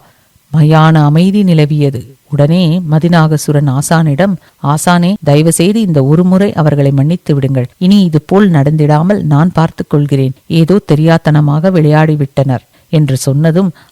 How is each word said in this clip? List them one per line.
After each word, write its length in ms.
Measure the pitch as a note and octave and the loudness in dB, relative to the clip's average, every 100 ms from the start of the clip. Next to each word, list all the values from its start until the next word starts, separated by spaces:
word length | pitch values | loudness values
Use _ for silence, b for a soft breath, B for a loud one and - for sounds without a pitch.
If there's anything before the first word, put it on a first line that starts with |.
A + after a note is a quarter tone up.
| - b b b _ | -6 b b b _
மயான 420 | D3+ D3+ D#3 D#3+ | 0 2 4 4
அமைதி 480 | D#3+ D3 D3+ F#3 G3 | 2 2 2 0 0
நிலவியது. 720 | G3 D#3+ D3 D3+ C#3+ C#3 - - _ | 0 2 0 0 -2 -4 -12 -20 _
உடனே 520 | C#3+ C#3+ F3 F3 E3+ E3+ | -2 0 0 0 -2 -2
மதிநாகசுரன் 880 | D#3 E3+ F3 D#3+ D3+ - D3 C#3+ C3 | -2 0 2 0 -2 -2 -2 0 -2
ஆசானிடம், 580 | C#3+ E3 D#3+ C#3 G3 F3 b b | -2 0 0 0 -2 -4 b b
"ஆசானே, 520 | C#3 D3+ - F3 F3 G#3 | -4 -4 0 0 0 -2
தயவு 280 | D3 C#3+ E3 | 0 2 2
செய்து 280 | D#3+ E3+ G#3+ | 0 0 0
இந்த 240 | G#3 D3+ | 0 0
ஒரு 200 | C3+ D#3+ | 2 2
முறை 280 | F3+ F#3 G3+ | 2 0 0
அவர்களை 380 | - D#3 D3 C#3 | -2 -2 0 0
மன்னித்து 440 | C#3 C#3 F3+ - | 0 -2 -2 -4
விடுங்கள். 340 | C#3+ C3+ C3+ B2 - | -2 -2 -4 -6 -4
இனி 240 | F#3 G3+ | 0 2
இது 200 | F3+ D#3 | 2 -2
போல் 280 | - F#3+ G#3 | 0 0 2
நடந்திடாமல் 720 | D#3+ C#3 D#3 D3 D3+ E3+ G#3 | 2 0 0 0 0 0 -2
நான் 300 | D3 C#3+ F3 | 0 0 0
பார்த்துக் 380 | E3+ E3 - - | 0 -4 -4 -4
கொள்கிறேன். 420 | D3+ D3 C#3 C3 C3 - | -2 -2 -2 -4 -6 -6
ஏதோ 340 | E3 D#3+ G3 - | -2 0 0 0
தெரியாத்தனமாக 800 | D3 D#3+ E3 - D3+ D3 D3 F3+ | 0 2 0 0 0 0 0 0
விளையாடிவிட்டனர்" 1000 | F#3 D3+ D3+ D#3 D3+ C#3 - C3+ B2 - b b | 0 2 2 0 -2 -4 -4 -2 -4 -8 b b
என்று 280 | D#3+ D3 C3 | -2 -2 -2
சொன்னதும், 540 | - C#3 D#3+ D#3+ F#3+ - b | -2 -2 0 0 -2 -6 b